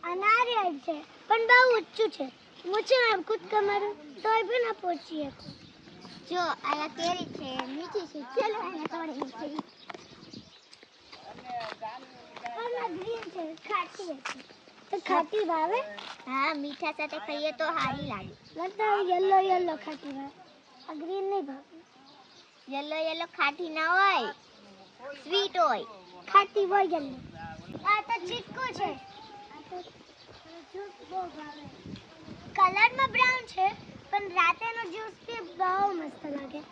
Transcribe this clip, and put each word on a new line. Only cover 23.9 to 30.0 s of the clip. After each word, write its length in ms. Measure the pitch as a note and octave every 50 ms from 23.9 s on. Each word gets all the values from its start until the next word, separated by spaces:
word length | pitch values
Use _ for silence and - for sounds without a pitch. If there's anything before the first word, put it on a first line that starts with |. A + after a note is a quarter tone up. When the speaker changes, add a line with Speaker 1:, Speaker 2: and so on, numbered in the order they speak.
| F4 F#4+ G4 G4 F#4 D4 A#3 G3 - - - - - - - - - - - - - - B3 C#4 C#4+ C#4 -
Speaker 2:
સ્વીટ 340 | D4 F4 G4 G4+ G4 -
હોય. 280 | F#4 E4 D4 A#3 G3 - - - - - - - F4+ F4 F4+ F#4
Speaker 1:
ખાટી 320 | G4 G4+ G4 - G#4 G4
હોય 240 | F4+ F#4+ G4+ G4 E4+
યલો. 480 | E4+ D#4+ C#4+ C4+ C4 B3+ - - - - - - - - - - - - -
આ 160 | F#4+ G#4 G#4+
તો 260 | G#4 - A4+ F#4+ F4
ચીકુ 460 | F4+ A#4 A#4+ F#4+ - - B4+ C5 B4 G#4
છે. 180 | - G#4 F4 C#4+
આ 40 | C4 - - - - - - - - - - - D#4 D#4 -
તો 120 | F#4 F4+ F4 - - -